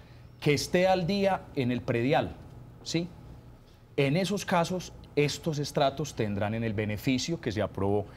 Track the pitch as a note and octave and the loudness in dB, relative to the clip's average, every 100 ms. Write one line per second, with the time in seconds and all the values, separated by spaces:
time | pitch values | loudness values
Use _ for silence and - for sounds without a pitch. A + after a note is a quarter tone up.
0 | - - - - D#3 C#3 - F3+ F#3 F#3 | -20 -20 -20 -2 2 2 2 2 4 4
1 | E3+ G3+ G3 F3+ - - B2 B2 - A#2 | 2 2 2 0 -2 -2 0 0 0 0
2 | B2+ D3+ F#2+ - - - - - - E3 | 4 2 2 -4 -16 -18 -18 -16 -4 -4
3 | F3 - - - - - - - - - | -4 -8 -18 -18 -20 -20 -20 -20 -6 2
4 | C#3 D#3+ F3+ G3+ - F3+ E3+ F#3 - - | 4 4 2 -2 2 2 2 -2 -8 -14
5 | - - D3 C#3+ E3+ D3 D3 - C#3 C3+ | -4 2 2 0 -4 -4 -2 2 2 2
6 | D3+ - G#2+ G2 G#2 A2 A2+ G#2 G#2+ G#2 | -4 -2 -2 0 -2 0 -2 -2 -2 -2
7 | - B2+ C#3+ E3 - G2+ G2 - G2 G#2 | 0 0 0 -4 -2 -2 -2 0 0 0
8 | G2+ | -2